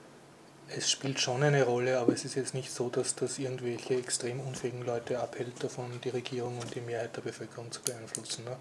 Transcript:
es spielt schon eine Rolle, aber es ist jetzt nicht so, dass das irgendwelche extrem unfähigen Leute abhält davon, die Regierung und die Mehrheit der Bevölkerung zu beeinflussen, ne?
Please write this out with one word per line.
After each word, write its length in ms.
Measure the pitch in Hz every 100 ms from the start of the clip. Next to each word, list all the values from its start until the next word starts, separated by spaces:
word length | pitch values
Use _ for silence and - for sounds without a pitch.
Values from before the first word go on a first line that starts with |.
| - - - - - - -
es 220 | - -
spielt 300 | - 135 135
schon 240 | - 127
eine 200 | 147 143
Rolle, 360 | 123 120 127 127
aber 120 | 120
es 120 | 120 135
ist 80 |
jetzt 220 | 135 123 135
nicht 160 | 127
so, 160 | - 123
dass 240 | 131 123
das 240 | - 127 -
irgendwelche 560 | 135 127 123 117 - 127
extrem 420 | 123 - 123 127
unfähigen 440 | 135 127 123 123
Leute 360 | 123 117 - 123
abhält 440 | 117 - 120 120
davon, 220 | 127 - 123 120
die 60 | 127
Regierung 480 | 123 120 123 120 120
und 160 | 120
die 80 | -
Mehrheit 340 | 117 117 117 -
der 60 |
Bevölkerung 500 | 117 - 110 - 117
zu 120 | -
beeinflussen, 600 | - 120 113 - 110 - 117
ne? 120 | 131